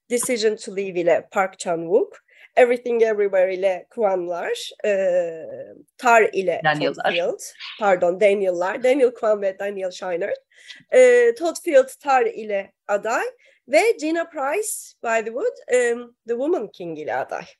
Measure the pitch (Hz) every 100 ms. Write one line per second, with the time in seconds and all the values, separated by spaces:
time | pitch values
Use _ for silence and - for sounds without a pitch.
0 | - 240 240 240 220 214 - 190 196 175
1 | 170 147 - 208 190 - 190 165 165 208
2 | 403 - _ _ - - 247 247 247 233
3 | 226 208 202 190 185 185 190 180 - -
4 | 208 190 175 175 226 466 - - 214 196
5 | 190 180 170 160 151 123 202 - _ -
6 | 254 233 208 185 180 160 156 151 143 143
7 | - 170 185 392 - - - - 208 180
8 | 175 185 208 202 190 175 180 233 254 285
9 | 247 240 220 214 196 190 202 202 185 185
10 | 190 175 202 - _ _ - - - 254
11 | 254 247 240 233 339 294 349 269 262 -
12 | 294 262 226 - 220 196 196 _ - 202
13 | 208 262 466 - _ _ - 285 427 349
14 | 302 339 330 311 269 349 427 - - _
15 | 233 226 220 226 466 - - 247 240 240
16 | 240 _ 220 233 285 349 208 - 175 156
17 | 143 120 - 78 - _